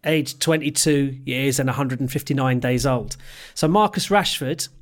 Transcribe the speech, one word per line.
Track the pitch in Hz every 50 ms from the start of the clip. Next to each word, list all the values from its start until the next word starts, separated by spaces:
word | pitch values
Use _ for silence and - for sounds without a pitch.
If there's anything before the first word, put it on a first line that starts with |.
| -
aged | 160 160 160 147 131 - -
twenty-two | - 165 160 156 147 147 147 - - 160 147 143 139 139 131 135 135
years | 131 120 127 135 139 127 -
and | 135 131
a | 123
hundred | - 143 127 127 123
and | 139 127
fifty-nine | - 143 - - 143 135 131 127 127 123
days | - 123 123 123 120
old? | 139 131 123 107 - - - - - - - - - -
So | - -
Marcus | 156 170 208 - 190 196 190 - -
Rashford | 196 208 185 - - - 143 131 - 127 - - - -